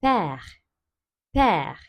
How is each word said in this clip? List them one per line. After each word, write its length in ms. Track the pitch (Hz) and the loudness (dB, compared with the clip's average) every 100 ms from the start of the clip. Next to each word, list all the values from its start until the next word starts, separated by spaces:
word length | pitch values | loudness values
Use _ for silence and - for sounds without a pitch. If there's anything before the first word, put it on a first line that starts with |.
Père, 440 | 262 254 165 131 - - _ _ _ _ _ _ _ | 2 0 -2 -8 -14 -20 _ _ _ _ _ _ _
père. 480 | 269 269 175 139 - | 0 2 2 -2 -12